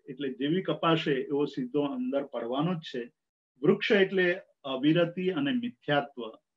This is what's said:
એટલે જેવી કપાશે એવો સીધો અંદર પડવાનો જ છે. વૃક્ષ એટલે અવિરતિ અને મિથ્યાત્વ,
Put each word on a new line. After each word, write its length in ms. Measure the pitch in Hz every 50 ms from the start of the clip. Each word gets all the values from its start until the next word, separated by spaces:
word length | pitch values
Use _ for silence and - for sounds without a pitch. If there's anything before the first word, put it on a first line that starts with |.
| _ -
એટલે 240 | 135 127 143 135 123
જેવી 300 | 110 135 147 165 190 190
કપાશે 500 | - - - - 165 165 160 - 165 143
એવો 320 | 127 123 - 143 139 147
સીધો 380 | 143 - - 127 123 - 147 143
અંદર 420 | 139 135 127 127 127 135 139 135
પડવાનો 500 | - - 120 117 117 127 135 151 175 185
જ 40 | 160
છે. 340 | 156 - - 127 120 123 - _ _ _ _ _ _ _ _ _ 127
વૃક્ષ 300 | 165 208 202 - - 240
એટલે 480 | 202 190 190 196 185 180 175 175 185 - - _ _ -
અવિરતિ 640 | 139 131 131 127 151 160 170 170 165 170 185 185 185
અને 240 | 185 151 139 143 131
મિથ્યાત્વ, 680 | 123 117 120 - _ _ - 147 143 139 - - - 117 110 110 - _ _ _